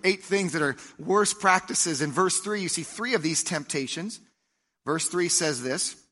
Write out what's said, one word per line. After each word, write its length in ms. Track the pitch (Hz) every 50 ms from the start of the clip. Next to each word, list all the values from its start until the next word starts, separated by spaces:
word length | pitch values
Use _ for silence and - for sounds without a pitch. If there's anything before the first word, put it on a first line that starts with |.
| -
eight 180 | 185 202 190 -
things 300 | - 190 202 196 175 143
that 100 | 165 151
are 140 | 139 127 - - - - -
worst 420 | 156 165 185 208 208 196 - -
practices. 600 | - 190 185 185 - - - - - 175 160 127
In 120 | 151 147 131
verse 280 | 147 185 185 - -
three, 220 | - 202 214 208 190
you 60 | 165
see 140 | - - 156
three 320 | - - - 220 247 254
of 80 | 208 151
these 200 | 160 160 147 -
temptations. 760 | - 180 156 131 - - 147 135 123 - 156 170 214 - - - _ _ _ _ _ _ _ _ _ _ _ _
Verse 200 | 135 151 160 156
three 220 | - - 175 175 170
says 340 | - - 170 156 147 123 123
this, 340 | 127 131 170 - - - - _ _